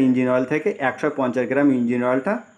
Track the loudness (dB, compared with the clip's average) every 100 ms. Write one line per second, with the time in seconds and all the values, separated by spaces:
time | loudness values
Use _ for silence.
0 | 4 2 2 2 0 -2 -2 -2 -4 -2
1 | -4 -2 -2 -2 -2 2 2 2 0 0
2 | 0 0 -2 -4 -8